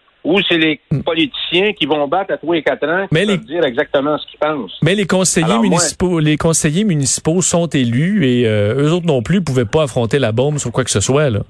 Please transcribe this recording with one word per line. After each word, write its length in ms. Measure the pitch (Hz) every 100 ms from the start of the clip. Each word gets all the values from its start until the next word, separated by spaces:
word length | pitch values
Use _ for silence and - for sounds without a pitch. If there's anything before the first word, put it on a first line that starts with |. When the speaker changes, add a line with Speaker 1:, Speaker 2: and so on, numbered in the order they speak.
| _ _
Speaker 1:
ou 160 | 185 196 175
c'est 100 | 170
les 220 | 160 147 -
Speaker 2:
Hmm. 120 | 139
Speaker 1:
politiciens 680 | 175 165 147 - - 170 208
qui 140 | - 139
vont 200 | 151 143
battre 240 | 175 196
à 40 | 147
tous 160 | 147
les 100 | 170
quatre 240 | 147 127 147
ans, 140 | 180 196
qui 80 |
Speaker 2:
Mais 100 | 151
les 120 | 208 190
Speaker 1:
peuvent 80 | 113
dire 180 | 170
exactement 540 | 147 120 147 147 143 147
ce 80 | -
qu'ils 120 | -
pensent ? 340 | 151 151 95 -
Speaker 2:
Mais 120 | 151 208
les 100 | 185
conseillers 400 | 185 185 185 165
Speaker 1:
Alors, 100 | 220
moi 60 | 214
Speaker 2:
municipaux, 500 | 175 165 - 185 170
les 160 | 151 151
conseillers 480 | 165 165 165 160
municipaux 580 | 214 151 131 - 156 180
sont 240 | - 170 170
élus 560 | 143 123 117 165 208 135
et, 200 | 123 113
euh, 360 | 107 104 131
eux 80 | 151
autres 140 | 175 170
non 160 | 135
plus 200 | 110 190
pouvaient 220 | 156 127
pas 200 | 110 156
affronter 340 | 147 131 117 143
la 140 | 120
bombe 260 | 110 139 147
sur 120 | 123
quoi 100 | 123
que 60 | 120
ce 100 | 104
soit, 300 | 98 135 151
là. 100 | 101 -